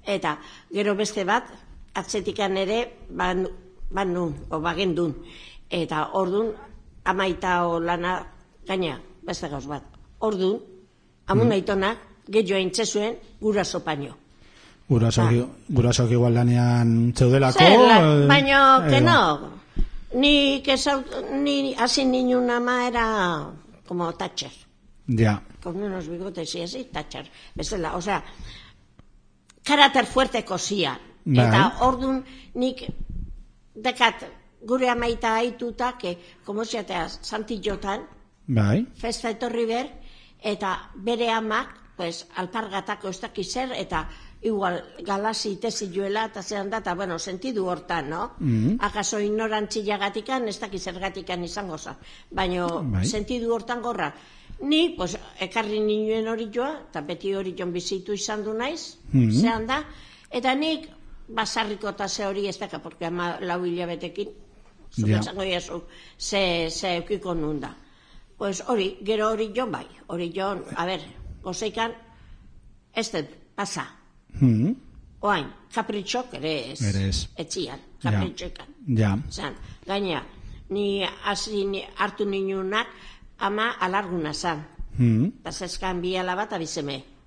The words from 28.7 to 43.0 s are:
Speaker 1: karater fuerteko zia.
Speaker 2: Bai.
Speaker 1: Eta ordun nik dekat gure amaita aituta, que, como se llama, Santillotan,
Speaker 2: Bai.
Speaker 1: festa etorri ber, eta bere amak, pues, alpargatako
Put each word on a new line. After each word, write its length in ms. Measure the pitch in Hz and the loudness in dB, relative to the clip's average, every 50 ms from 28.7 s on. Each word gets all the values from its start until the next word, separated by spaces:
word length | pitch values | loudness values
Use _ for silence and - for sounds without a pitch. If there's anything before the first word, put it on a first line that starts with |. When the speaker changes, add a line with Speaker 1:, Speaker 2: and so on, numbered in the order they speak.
| - - _ _ _ - - - _ - _ _ _ _ _ _ - _ - | -20 -20 _ _ _ -20 -20 -20 _ -20 _ _ _ _ _ _ -20 _ 0
Speaker 1:
karater 420 | - 285 285 285 269 269 262 233 | 2 6 6 6 6 6 4 2
fuerteko 520 | - - 254 262 262 - 226 214 - 190 | 2 2 2 2 2 0 -4 -2 -2 -4
zia. 400 | 170 - - 202 202 165 135 127 - - - - _ - | -4 -2 -2 0 0 0 -2 -2 -6 -12 -20 -20 _ 0
Speaker 2:
Bai. 200 | 165 135 123 123 | 4 6 6 8
Speaker 1:
Eta 300 | 117 110 190 196 - - - 240 | 8 6 6 6 4 4 2 2
ordun 380 | 254 262 247 262 262 262 262 262 - - - - - - | 2 2 2 0 0 0 -2 -4 -8 -18 -20 -20 -12 -4
nik 300 | 233 254 262 247 - - - - - - - - - - - - - - - - _ _ _ _ | -2 -2 -2 -2 -4 -10 -8 -6 -6 -8 -6 -6 -8 -8 -8 -12 -14 -16 -20 -20 _ _ _ _
dekat 480 | 220 214 254 240 - 247 226 214 - 254 - - - _ - _ _ 233 | -4 -4 -4 2 4 4 4 4 0 -14 -16 -18 -20 _ -20 _ _ -4
gure 240 | 214 247 262 254 247 | -2 0 2 2 2
amaita 460 | 240 240 240 240 233 - - 226 220 | 2 2 0 -2 -2 0 0 0 2
aituta, 600 | 226 240 247 226 - 240 240 220 - 240 247 247 - | 2 0 -2 -4 -4 -6 -8 -4 -2 -4 -4 -4 -4
que, 180 | - 180 175 175 - - - _ _ | -6 -6 -6 -8 -12 -20 -20 _ _
como 220 | - 202 214 226 | -8 -6 -6 -4
se 180 | 214 - 226 196 | -4 -4 -6 -6
llama, 260 | - 185 175 160 170 | -4 -4 -6 -6 -6
Santillotan, 920 | - - - - 214 214 214 - 233 202 175 208 196 196 - 196 196 240 - - - - - _ _ _ - | -8 -12 -10 -6 -6 -6 -4 -4 -6 -4 -4 -4 -4 -4 -4 -4 -4 -4 -6 -14 -20 -20 -20 _ _ _ -4
Speaker 2:
Bai. 380 | - 127 113 104 101 113 190 247 254 - | 0 2 4 4 4 4 2 2 -2 -6
Speaker 1:
festa 340 | - - 233 226 - - 233 | -6 -6 -6 -6 -4 -4 -6
etorri 360 | 220 220 254 240 233 233 233 | -4 -4 -4 -4 -2 -2 0
ber, 260 | 220 226 240 262 294 - - - - - - - - - _ | 0 0 -2 -4 -6 -10 -18 -18 -20 -20 -20 -20 -20 -20 _
eta 480 | - 220 208 - 208 190 180 - - - - | -4 -4 -4 -2 -2 -4 -4 -4 -8 -14 -16
bere 340 | - 190 233 240 226 233 226 | -6 -2 -2 0 0 0 0
amak, 440 | 226 226 220 214 214 226 269 - - - - - - | 0 0 0 0 -2 -2 -2 -4 -12 -20 -20 -20 -10
pues, 300 | - 175 170 170 - - - - | -6 -6 -6 -6 -8 -14 -10 -8
alpargatako 760 | 180 185 180 - 226 220 202 190 196 196 - 208 202 | -6 -6 -4 -4 -6 -6 -4 -6 -6 -4 -4 -8 -6